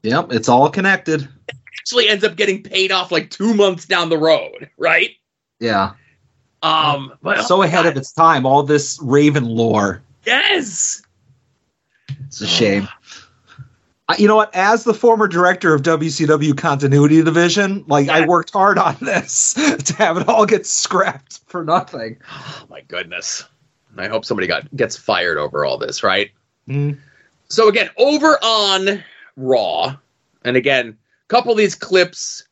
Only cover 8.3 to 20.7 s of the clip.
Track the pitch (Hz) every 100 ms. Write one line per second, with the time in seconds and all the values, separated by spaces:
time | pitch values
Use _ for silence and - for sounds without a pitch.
8.3 | 151 131 139 143 151 143 - 127 139 147
9.3 | 143 117 113 113 110 101 - _ _ -
10.3 | 254 403 381 233 165 - - _ _ _
11.3 | _ _ _ _ _ _ _ - 139 135
12.3 | - 104 - 110 101 98 - _ - -
13.3 | _ _ - - _ _ _ - 196 208
14.3 | 214 214 185 196 233 233 214 240 220 208
15.3 | 170 180 180 180 151 147 160 156 139 151
16.3 | 151 151 139 170 139 139 143 147 156 160
17.3 | 165 175 190 196 196 147 143 143 156 160
18.3 | 175 160 202 190 190 175 139 254 185 -
19.3 | - - - 302 - - - 202 170 208
20.3 | 226 208 214 -